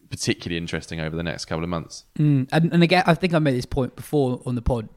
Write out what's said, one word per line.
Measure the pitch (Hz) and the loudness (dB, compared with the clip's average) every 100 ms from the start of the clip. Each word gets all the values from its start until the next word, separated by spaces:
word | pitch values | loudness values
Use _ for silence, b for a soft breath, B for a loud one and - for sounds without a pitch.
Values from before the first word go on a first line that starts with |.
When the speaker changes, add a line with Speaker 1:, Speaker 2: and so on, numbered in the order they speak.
| - | -14
Speaker 1:
particularly | - - - - 85 | -6 -4 -4 -4 -6
interesting | 85 80 - 82 | -4 -8 -8 -8
over | 78 82 | -6 -4
the | |
next | 85 - - | -6 -6 -6
couple | 80 | -6
of | 85 | -4
months. | 85 - - _ - | -6 -8 -16 _ 0
Speaker 2:
Mm, | 151 139 127 | 2 2 2
and, | 151 165 | 2 2
and | 170 | 4
again, | 170 180 180 | 4 4 4
I | 160 | 2
think | 185 | 2
I | 165 | 2
made | 151 123 | 2 0
this | - | -2
point | 147 123 - | -2 -4 -6
before | - 151 127 123 131 | -2 0 2 0 -4
on | |
the | 123 | -2
pod. | 113 120 107 | 0 -2 -4